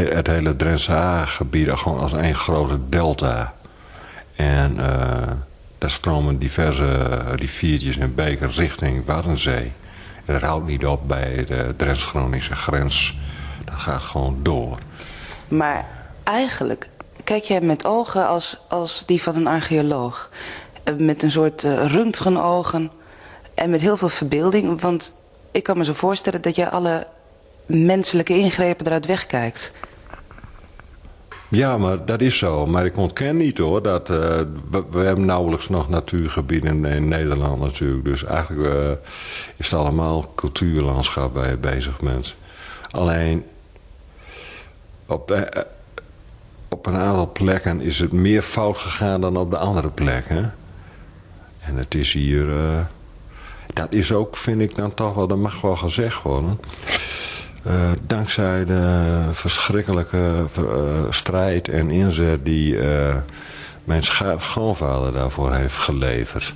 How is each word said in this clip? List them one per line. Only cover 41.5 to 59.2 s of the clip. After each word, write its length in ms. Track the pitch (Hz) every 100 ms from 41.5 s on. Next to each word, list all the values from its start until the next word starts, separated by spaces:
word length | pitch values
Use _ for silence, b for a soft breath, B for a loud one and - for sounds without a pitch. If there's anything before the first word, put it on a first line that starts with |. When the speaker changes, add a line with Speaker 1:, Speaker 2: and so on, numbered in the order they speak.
| 62
Speaker 1:
bezig 420 | 67 65 67 64
bent. 360 | 69 64 - - B B B B B
Alleen, 540 | - 87 82 80 82 - - - - - - - B B B B B B B - - -
op, 260 | 76 -
eh, 300 | 98 - - - - - - - - - - - - -
op 120 | - -
een 100 | 92
aantal 360 | 98 95 85
plekken 500 | - 95 95 92 82
is 180 | 62 73
het 120 | 85
meer 300 | 90 98 107
fout 360 | - - 104 -
gegaan 440 | 90 - 101 95
dan 160 | 92 90
op 120 | 87
de 80 | 80
andere 320 | 95 95 78
plekken. 640 | - 71 62 - 82 110 - - B B B B B B B B B
En 160 | 73 65
het 180 | 65 78
is 180 | 71
hier, 360 | 76 69 71 73 76
eh, 220 | 80 80 85 - - - - B B B B
dat 260 | - 82
is 180 | 104 85
ook, 260 | 107 110 -
vind 240 | - 110
ik 140 | 107 -
dan 180 | 104
toch 200 | - 107
wel, 140 | 101 92
dat 100 | 98
mag 240 | 104 -
wel 140 | 101 85
gezegd 460 | 85 120 117 -
worden. 380 | 71 67 82 107 - B B B B B B B B B
Eh, 280 | 90 90 87 85 -
dankzij 580 | 110 107 - 92 92 90
de 540 | 92 90 90 85 85